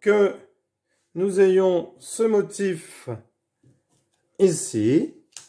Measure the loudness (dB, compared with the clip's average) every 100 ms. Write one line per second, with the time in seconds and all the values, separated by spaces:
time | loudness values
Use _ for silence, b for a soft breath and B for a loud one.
0 | 0 2 2 -2 -16 _ _ _ _ _
1 | _ -6 -2 2 4 4 2 0 -4 -14
2 | -12 -4 0 0 -2 -4 -4 -6 -12 -16
3 | -14 -14 -16 _ _ _ _ _ _ _
4 | _ _ _ 0 0 0 -6 -4 0 0
5 | -2 -8 _ -20